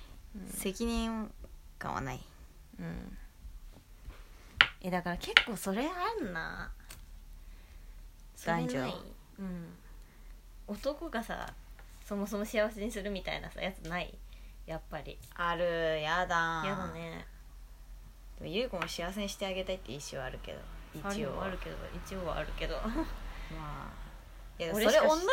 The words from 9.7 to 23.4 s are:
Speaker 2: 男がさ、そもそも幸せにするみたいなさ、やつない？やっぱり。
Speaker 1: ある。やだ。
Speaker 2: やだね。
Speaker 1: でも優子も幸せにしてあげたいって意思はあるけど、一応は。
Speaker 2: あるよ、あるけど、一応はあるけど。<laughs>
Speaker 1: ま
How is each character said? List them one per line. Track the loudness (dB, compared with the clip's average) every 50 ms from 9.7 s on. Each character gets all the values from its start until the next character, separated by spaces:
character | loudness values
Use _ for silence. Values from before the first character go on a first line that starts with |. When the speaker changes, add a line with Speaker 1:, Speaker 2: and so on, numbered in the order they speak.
| -10 -14 -14 -14 -14 -14 -14 -14 -16 -14 -14 -14 -14 -14 -14 -16 -14 -12 -6
Speaker 2:
男 | -6 -4 0 0 0 0 0 -2 0
が | 0 0 0
さ、 | 0 -2 -2 -4 -6 -8 -10 -12 -14 -14 -14 -14 -14 -14 -14 -6
そ | -2 0
も | 0 2
そ | 2 0
も | 0 0
幸 | 4 6 6 6 6
せ | 4 0 -2
に | 0
す | 0 0
る | -2 0
み | -2 -2 0
た | 0 -2
い | -2
な | -2 -4
さ、 | -4 -2
や | -2 -2
つ | -2 -2 -4
な | -2 0 0
い？ | 0 -2 -6 -10 -12 -12 -12 -12 -12 -14 -12 -12 -8
や | -6 -6
っ | -6 -4 -6
ぱ | -6 -6
り。 | -6 -6 -8 -10 -12 -10 -2
Speaker 1:
あ | 2 2 4 6
る。 | 6 6 6 6 6 6 6 4 4
や | 4 4 6 6 6
だ。 | 6 6 6 6 6 4 2 2
Speaker 2:
や | 2 2
だ | 0 0 -2 -4
ね。 | -4 -6 -6 -6 -8 -10 -10 -14 -14 -14 -14 -14 -14 -14 -14 -14 -14 -14 -14 -14 -12 -12 -14 -14 -14 -14 -14 -10
Speaker 1:
で | -6 -4
も | 0
優 | 2 2 2 2
子 | 2
も | 0 0
幸 | 0 0 0 0 0
せ | 0 0
に | 0
し | 0 0
て | 0 0
あ | 0 0
げ | 0 0
た | 0
い | -2
っ | -2
て | -2 -6
意 | -6
思 | -6 -6 -4 -4 -2
は | -2
あ | -2
る | -4 -4 -6
け | -6 -6
ど、 | -6 -8 -8 -10 -10 -10 -8 -8
一 | -4
応 | -2
は。 | 0
Speaker 2:
あ | 0
る | 0
よ、 | 0 0 0 0 0
あ | 0
る | -2
け | -2 -4 -4
ど、 | -4 -4 -6 -4 -6 -6 -4
一 | -4 -4
応 | -2 0
は | 0 0
あ | 0 0
る | 0 0 0
け | 0
ど。 | 0 0
<laughs> |
Speaker 1:
ま | 0 0 2 2 2 0 0 -2 -4 -6 -6 -6 -6